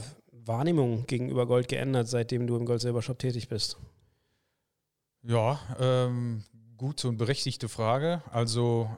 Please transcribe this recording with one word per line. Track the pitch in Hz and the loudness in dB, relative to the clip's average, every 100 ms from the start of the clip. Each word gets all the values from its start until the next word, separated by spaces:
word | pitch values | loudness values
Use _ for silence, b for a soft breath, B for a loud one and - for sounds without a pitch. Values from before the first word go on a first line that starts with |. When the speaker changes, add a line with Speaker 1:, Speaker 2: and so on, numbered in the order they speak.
| 120 - _ | -4 -18 _
Speaker 1:
Wahrnehmung | 120 117 113 160 165 123 113 127 | -12 -4 0 2 4 4 0 -2
gegenüber | 123 127 127 123 | -2 0 0 4
Gold | 123 123 | 2 2
geändert, | 127 135 131 117 | -2 0 0 2
seitdem | 123 113 123 120 | 0 0 -2 0
du | 117 | 0
im | 120 | 0
Gold-Silber-Shop | 117 120 117 127 127 | 0 0 -2 -4 -4
tätig | 127 120 - | -4 -4 -4
bist? | 107 - - - _ _ _ _ _ _ _ _ _ _ _ _ _ | -4 -4 -6 -16 _ _ _ _ _ _ _ _ _ _ _ _ _
Speaker 2:
Ja, | 117 117 110 143 - - | 0 2 4 0 -4 0
ähm, | 127 127 123 123 120 113 - 113 113 117 | 2 2 2 0 -4 -6 -8 -20 -20 -8
gute | 135 151 127 | -6 -2 -2
und | 110 | 0
berechtigte | 117 139 131 - 110 | 0 0 -2 -4 -6
Frage. | - 110 131 165 170 - | 0 2 2 2 -2 -2
Also, | 120 117 117 120 117 110 | 0 0 2 2 2 0